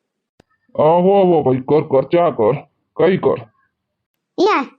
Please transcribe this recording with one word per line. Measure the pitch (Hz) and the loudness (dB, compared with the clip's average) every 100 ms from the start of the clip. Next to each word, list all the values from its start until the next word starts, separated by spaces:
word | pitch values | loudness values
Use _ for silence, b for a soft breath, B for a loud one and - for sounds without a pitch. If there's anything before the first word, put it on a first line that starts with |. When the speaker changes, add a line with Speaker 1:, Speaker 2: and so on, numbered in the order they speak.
| _ _ _ _ _ _ _ | _ _ _ _ _ _ _
Speaker 1:
अ, | - | -2
हो, | 151 170 180 202 | 0 2 2 2
हो | 185 165 | 2 2
बाई, | 127 131 | 0 -2
कर, | - 147 | 0 -2
कर, | 156 135 | 0 -2
चहा | 120 170 170 | 0 0 0
कर, | 120 107 147 - _ _ - | 0 -2 -2 -8 _ _ -2
काही | 165 185 | 0 0
कर. | 127 - 117 _ _ _ _ _ _ _ _ - | -2 -4 -8 _ _ _ _ _ _ _ _ -4
Speaker 2:
या, | 392 339 240 | -2 -2 -4